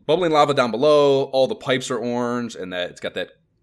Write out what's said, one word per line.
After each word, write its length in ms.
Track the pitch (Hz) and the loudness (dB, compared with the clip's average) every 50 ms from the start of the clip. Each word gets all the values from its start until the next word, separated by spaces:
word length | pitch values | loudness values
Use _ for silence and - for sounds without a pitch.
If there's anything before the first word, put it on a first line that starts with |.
| _ | _
bubbling 240 | - 151 180 185 165 | -2 0 0 2 2
lava 240 | 156 147 156 143 143 | 4 4 4 4 2
down 160 | 139 123 117 | 2 0 0
below, 540 | 107 110 139 151 151 147 143 143 139 139 135 | 0 0 2 4 4 4 4 4 4 2 0
all 240 | - - 135 131 113 | 0 0 0 0 0
the 80 | - | -2
pipes 340 | - - 139 131 131 131 - | -4 -4 -2 -2 -2 -2 -4
are 80 | 131 110 | -6 -4
orange, 560 | 117 120 120 120 123 120 120 120 120 113 - | -4 -4 -4 -2 -2 -4 -4 -4 -6 -8 -10
and 180 | - 92 90 90 | -12 -10 -8 -6
that 180 | 90 90 80 | -6 -6 -6
it's 100 | 73 - | -8 -10
got 140 | - 98 - | -10 -8 -6
that 160 | 95 90 - _ _ _ _ _ _ | -8 -8 -8 _ _ _ _ _ _